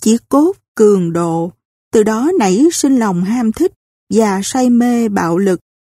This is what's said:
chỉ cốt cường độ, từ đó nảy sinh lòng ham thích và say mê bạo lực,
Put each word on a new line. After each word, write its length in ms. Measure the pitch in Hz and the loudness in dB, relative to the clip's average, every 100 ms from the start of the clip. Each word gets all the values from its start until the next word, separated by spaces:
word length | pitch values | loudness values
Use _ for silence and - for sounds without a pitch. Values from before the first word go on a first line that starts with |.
chỉ 160 | 214 233 - | 0 0 0
cốt 260 | 277 330 392 _ - | 0 0 -2 _ 2
cường 380 | 214 196 170 | 2 4 0
độ, 380 | 170 170 165 175 - _ _ _ | -4 -4 -4 -6 -12 _ _ _
từ 120 | 226 | 0
đó 280 | 214 220 285 370 | 0 0 -2 0
nảy 260 | 202 190 320 | 0 2 0
sinh 280 | - 285 262 | 0 0 0
lòng 240 | 220 175 | 0 -2
ham 280 | 185 247 226 | -2 -2 -2
thích 200 | 220 349 - _ _ _ | -2 -4 -4 _ _ _
và 280 | 202 214 190 | 0 0 -2
say 260 | 196 262 254 | -4 -2 2
mê 400 | 240 240 240 226 | 2 2 0 -2
bạo 280 | 196 170 170 | -2 -2 0
lực, 220 | 196 175 _ _ _ | 0 -2 _ _ _